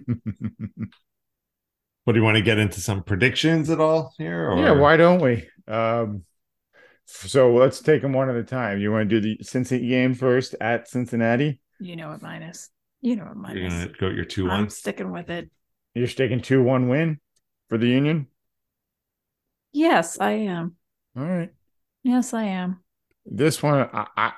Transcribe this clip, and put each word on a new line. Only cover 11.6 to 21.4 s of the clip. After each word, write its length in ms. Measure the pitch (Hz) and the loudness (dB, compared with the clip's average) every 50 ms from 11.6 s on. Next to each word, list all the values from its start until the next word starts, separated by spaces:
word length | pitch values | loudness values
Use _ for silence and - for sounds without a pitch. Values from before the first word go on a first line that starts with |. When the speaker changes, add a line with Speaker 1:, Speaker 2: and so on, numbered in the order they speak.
| _ _ _ - | _ _ _ -16
Speaker 3:
You 160 | 196 180 170 | -16 -14 -14
know 140 | 165 160 151 | -14 -14 -14
what 120 | 156 - | -14 -14
mine 220 | 151 156 165 165 160 | -16 -16 -16 -16 -16
is. 260 | 165 - - - - _ _ _ _ _ _ | -18 -18 -20 -20 -20 _ _ _ _ _ _
You 140 | 277 240 247 | -4 -4 -4
know 100 | 208 160 | -4 -6
what 120 | - - | -12 -16
mine 180 | - - - - | -14 -14 -10 -8
Speaker 2:
You're 80 | 95 92 | -6 -6
Speaker 3:
is. 60 | 90 87 | -4 -4
Speaker 2:
gonna 200 | 85 90 92 - - | -4 -6 -8 -6 -4
go 100 | 98 92 | -4 -4
your 160 | - 101 90 | -2 -4 -6
two 220 | - - 101 92 | -6 -4 -4 -2
one? 120 | 90 92 101 | 0 0 -2
Speaker 3:
I'm 80 | 104 104 | -2 -4
sticking 420 | - - - 208 196 - 196 185 | -6 -8 -8 -8 -8 -8 -8 -10
with 180 | 180 170 170 165 | -10 -10 -10 -10
it. 200 | 170 175 160 160 _ _ _ _ _ _ _ _ - | -10 -10 -12 -14 _ _ _ _ _ _ _ _ -6
Speaker 1:
You're 120 | 120 123 | -4 -4
sticking 340 | 120 - - 131 110 123 120 | -4 -2 -2 -2 0 -2 -2
two 200 | - - 131 135 123 | 0 2 4 4 4
one 260 | 123 131 127 123 123 | 4 2 2 2 2
win 300 | 127 147 160 165 156 147 _ _ _ _ _ _ _ _ _ - | 2 0 0 -2 -2 -6 _ _ _ _ _ _ _ _ _ -6
for 80 | 123 | -2
the 100 | 110 117 | 0 2
Union? 400 | 120 127 131 143 151 165 156 139 - _ _ _ _ _ _ _ _ _ _ _ _ _ _ _ _ _ _ _ _ _ _ _ _ _ _ _ _ | 2 2 2 2 0 0 -2 -4 -8 _ _ _ _ _ _ _ _ _ _ _ _ _ _ _ _ _ _ _ _ _ _ _ _ _ _ _ _
Speaker 3:
Yes, 480 | - 285 320 330 302 170 165 - - - | -2 0 2 4 4 2 0 -2 -4 -4
I 120 | 196 208 | -2 -2
am. 440 | 208 214 220 196 180 170 165 175 175 _ _ _ _ _ _ _ - | -2 -2 -4 -4 -4 -4 -6 -8 -10 _ _ _ _ _ _ _ -10
Speaker 1:
All 60 | 123 139 | -8 -6
right. 260 | 170 185 175 | -4 -4 -4